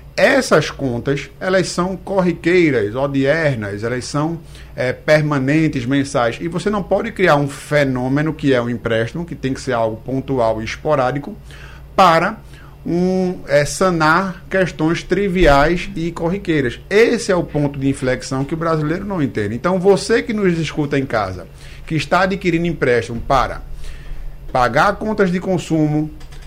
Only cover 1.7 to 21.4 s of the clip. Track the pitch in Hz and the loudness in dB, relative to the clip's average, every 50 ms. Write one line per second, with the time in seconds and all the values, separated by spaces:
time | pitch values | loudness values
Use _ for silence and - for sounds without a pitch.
1.7 | - 180 180 190 190 180 - 196 196 190 180 175 160 - 147 165 185 180 170 151 | -2 -2 -2 -2 -4 -8 -6 -2 0 2 2 2 0 0 0 4 4 6 6 4
2.7 | 131 113 101 104 113 131 143 143 139 135 135 139 156 165 160 143 131 110 104 98 | 4 2 0 0 0 -2 -2 0 0 2 2 2 2 2 2 0 0 -2 -4 -6
3.7 | 101 101 110 117 123 123 - - - 147 151 170 170 160 - - - - - - | -6 -6 -4 -4 -4 -4 -6 -4 -2 -2 -2 -2 -4 -6 -10 -16 -18 -18 -18 -14
4.7 | - - 127 127 123 - - 156 151 151 147 147 147 135 131 139 151 160 160 147 | -6 -4 -2 -2 -2 -4 2 2 4 4 4 2 0 0 2 2 2 4 2 2
5.7 | - 131 117 127 139 143 139 139 - 131 117 117 117 - 170 165 175 170 - 208 | 0 -2 0 2 2 2 0 0 0 0 0 0 0 -2 -6 -4 -4 -2 -2 0
6.7 | 214 202 - - 190 214 233 226 220 - 185 170 147 147 143 135 - - - - | -2 -2 -2 0 -2 -2 -2 -4 0 2 4 4 4 4 2 -2 -4 -10 -6 0
7.7 | 147 147 143 135 127 127 127 127 139 147 151 160 151 - 151 135 127 120 120 120 | 0 2 2 2 0 -2 -2 0 0 0 0 -2 -4 -2 0 2 2 2 0 -2
8.7 | 120 110 - - 113 113 113 117 - 165 170 - 147 - - 131 135 - - 131 | -4 -4 -2 -2 0 0 0 -2 -4 -10 -8 -8 -10 -6 -4 -4 -4 -4 -4 -2
9.7 | 120 117 113 110 110 - - 127 131 135 131 - 135 123 113 113 110 110 110 107 | 0 0 0 -2 -2 -6 -6 -4 -4 -4 -4 -4 -2 0 0 0 0 -2 -4 -8
10.7 | - - - 151 151 135 123 127 139 143 - 208 - - - - - - - - | -10 -6 -2 0 2 2 2 0 0 -4 -6 -8 -14 -14 -18 -18 -18 -18 -18 -18
11.7 | - - - - - 196 190 170 165 165 170 208 220 - - - - - - - | -18 -18 -18 -4 4 6 6 8 6 6 2 0 -4 -6 -16 -20 -20 -20 -20 -20
12.7 | - - - - 170 175 180 185 185 185 185 180 190 - - - 143 147 143 - | -20 -12 -6 -4 0 0 2 2 2 2 0 -2 -4 -6 -4 2 2 2 2 2
13.7 | - - 190 185 175 160 151 156 160 180 196 185 175 - - - 185 190 180 147 | 0 0 2 2 4 4 4 4 4 2 2 -2 -6 -10 -10 -2 0 0 0 0
14.7 | - - 156 160 170 170 - - 185 190 202 190 175 190 170 143 139 139 147 170 | 0 0 0 0 0 -2 -2 -2 0 0 0 0 2 4 6 6 6 6 6 4
15.7 | 180 175 - - - 160 165 170 165 - 170 165 190 202 - 175 156 147 - 117 | 2 -2 -4 -6 -6 -4 -6 -6 -4 -2 -2 -2 -2 -2 -2 0 0 2 0 0
16.7 | - - - - 190 214 240 277 240 202 - - 185 175 143 - - 147 143 139 | -4 -6 -8 2 4 4 6 6 4 0 0 0 0 0 0 -2 -2 0 0 0
17.7 | 143 135 135 139 135 - 131 127 127 127 - - 139 131 139 139 165 156 170 165 | -2 0 0 0 0 0 0 -2 -2 -2 -4 -6 -4 -4 -2 -4 -4 -4 0 0
18.7 | 160 156 151 151 165 196 202 208 196 165 139 117 - 110 104 101 117 117 - 175 | 0 0 0 -2 -2 -4 -4 -6 -2 -2 -2 -2 -2 -2 -4 -2 -4 -2 -2 0
19.7 | 190 185 180 202 190 185 - - 226 262 233 - 214 214 196 180 170 165 156 - | 0 2 4 4 4 4 2 0 0 0 0 -2 -2 0 2 2 2 0 -2 -4
20.7 | - 151 147 143 147 139 135 - 120 107 101 95 95 87 | -2 -4 -2 0 0 -2 -2 0 -2 -2 -2 -2 -6 -10